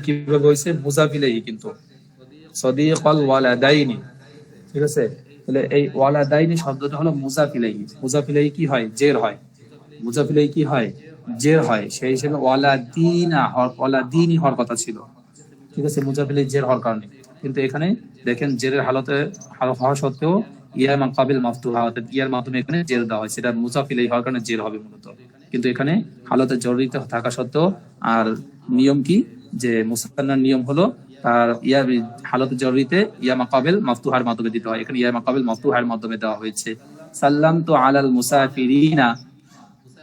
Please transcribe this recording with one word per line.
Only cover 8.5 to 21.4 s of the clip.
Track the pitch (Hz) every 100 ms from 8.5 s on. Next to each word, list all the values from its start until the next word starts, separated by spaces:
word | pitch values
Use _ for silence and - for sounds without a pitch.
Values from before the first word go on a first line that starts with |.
| 143
কি | 151
হয়? | 131 110 113
জের | 143 123
হয়। | 110 98 - _ - - - -
মুজাফ | 113 127 143
ইলাইহি | 151 147 160
কি | 139
হয়? | 135 104 - - - - 117
জের | 143 156 -
হয়। | 110 101 -
সেই | 131 131
হিসেবে | 147 143
ওয়ালাদিনা | 131 135 139 135 120 160 170 175 170 151 120
হওয়ার, | 131 127 -
ওয়ালাদিনি | 131 135 127 156 170 165
হওয়ার | 139 123
কথা | 117 120
ছিল। | - 110 - - _ _ - - -
ঠিক | - 143
আছে, | - 135
মুজাফ | 135 139
ইলাইহি | 143 135
জের | 139 127
হওয়ার | 123 117
কারণে। | 110 - - - -
কিন্তু | 135 131 135
এখানে | 147 170 233 - - 123
দেখেন | 120 143 123
জেরের | 131 135 127
হালতে, | 131 127 143 151 - - -
হাল | 127 127
হওয়া | 131 143
সত্ত্বেও | 143 135 156 196 220 - - 127
ইয়া | 135 139
মা | 131 127
কাবিল | 131 135